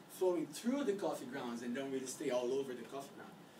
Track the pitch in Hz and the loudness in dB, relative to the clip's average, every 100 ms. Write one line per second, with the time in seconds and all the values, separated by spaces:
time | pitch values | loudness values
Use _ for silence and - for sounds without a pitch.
0 | - - 185 175 147 - 233 277 247 196 | -16 2 4 4 2 -2 2 2 4 2
1 | 160 - 123 135 127 117 120 127 135 131 | 2 0 -4 -4 -4 -4 -2 -2 0 -2
2 | 127 - 147 123 123 135 131 120 117 139 | -2 -2 2 2 4 2 0 -4 -6 -8
3 | 139 - - - - - | -8 -12 -14 -16 -18 -16